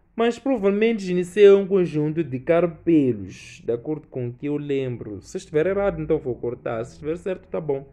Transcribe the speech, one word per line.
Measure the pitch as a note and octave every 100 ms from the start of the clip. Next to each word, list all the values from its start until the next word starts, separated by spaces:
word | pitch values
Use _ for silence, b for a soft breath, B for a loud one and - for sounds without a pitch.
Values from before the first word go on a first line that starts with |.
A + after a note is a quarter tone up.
| b
mas | - A#3 A#3
provavelmente | C4+ B3+ G3 G3+ A3+ A3+
gineceu | F#3 F3+ F3 G3+ G3+
é | G3
um | F#3+
conjunto | G3 E3+ D3+ D3+ D#3
de | C#3+ B2+
carpelos, | D3 E3 E3+ D#3 - D#3+ C3 G#2+ F#2+ G2+ - -
de | -
acordo | A#2+ C#3+ D3+ -
com | C3 A#2+
o |
que | A#2+ C#3+
eu | D3
lembro. | C#3+ C#3 C3 A#2 A#2 G2
Se | - F#3+
estiver | - D3+ E3+
errado, | G3 G3+ E3
então | D3+ D#3
vou | C3
cortar. | A2+ A#2+ A#2+ C3+ A#2
Se | A#2+
estiver | - D3 E3+
certo, | F#3+ F#3 -
tá | F#3
bom. | D3+ C#3 C#3